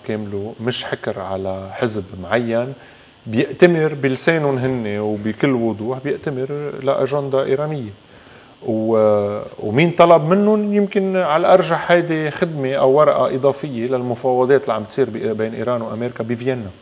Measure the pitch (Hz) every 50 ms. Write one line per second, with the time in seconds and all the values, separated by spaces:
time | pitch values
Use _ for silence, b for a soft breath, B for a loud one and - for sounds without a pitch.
0 | - - 110 107 107 101 101 98 101 113 113 - 113 123 120 - - - 143 -
1 | - 117 101 101 92 95 95 95 95 95 95 95 95 95 - - 131 113 107 104
2 | 92 90 95 92 90 95 107 123 120 113 113 117 123 135 135 b b b b b
3 | b b b b _ 117 107 120 139 - - - 180 175 170 160 156 151 151 139
4 | 131 135 131 - - 170 165 156 147 143 135 123 127 131 131 120 110 104 104 104
5 | 107 107 107 101 104 110 104 - 147 143 131 117 117 113 104 101 104 120 131 131
6 | 131 143 143 - - 156 135 127 135 139 147 147 147 143 - - 131 135 139 -
7 | 135 127 143 147 139 135 135 135 139 131 135 139 151 151 156 139 113 104 101 -
8 | b b b b b b b b b b b - - 120 110 110 110 113 113 110
9 | 107 107 104 104 101 101 104 107 - - - - - 107 107 139 170 170 160 -
10 | 170 170 170 160 151 160 185 202 202 208 214 208 208 208 202 208 202 196 - 196
11 | 190 190 190 185 180 147 151 165 175 180 185 185 170 160 165 156 - - 175 175
12 | 160 160 160 156 156 147 - - 185 165 156 143 135 131 139 139 135 135 135 147
13 | 151 143 139 135 127 127 - 131 135 139 - - - 147 123 113 113 127 131 127
14 | 123 123 117 - - 131 127 127 127 127 139 127 - 120 110 110 107 - - 139
15 | 131 113 107 113 - 113 107 104 110 113 117 117 110 123 123 117 113 110 113 113
16 | 120 120 - - 113 113 120 113 120 131 131 123 107 92 - -